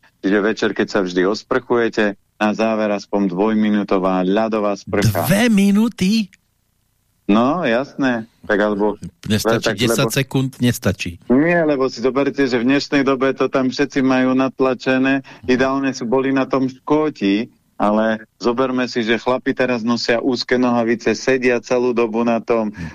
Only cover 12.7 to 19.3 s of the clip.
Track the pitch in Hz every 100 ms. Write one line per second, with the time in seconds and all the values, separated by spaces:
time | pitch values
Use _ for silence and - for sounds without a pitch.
12.7 | 139 - 147 135 131 135 131 131 139 131
13.7 | 120 139 143 131 131 127 131 135 - 131
14.7 | 123 131 131 135 139 - - - 127 135
15.7 | 139 135 127 120 135 135 135 131 135 131
16.7 | 127 - 151 156 - 98 101 123 _ _
17.7 | - 101 107 110 110 - - 120 120 131
18.7 | 127 120 120 110 113 123